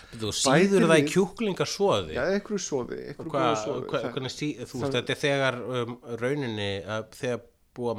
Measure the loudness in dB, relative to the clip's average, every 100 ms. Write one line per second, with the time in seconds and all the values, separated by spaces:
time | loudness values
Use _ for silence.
0 | -16 -8 -6 0 6 6 8 6 8 6
1 | 6 4 2 0 -2 0 -2 2 2 2
2 | 0 -2 0 0 -2 -6 -2 -4 -4 -8
3 | -10 -10 -6 0 2 0 -2 -6 -4 -4
4 | -4 -6 -8 -6 -8 -8 -10 -6 -2 -2
5 | -2 -2 0 2 0 -2 -4 -4 -4 -6
6 | -10 -4 -2 0 -2 -2 -2 -4 -4 -6
7 | -8 -8 -4 -4 -8 _ _ -6 -4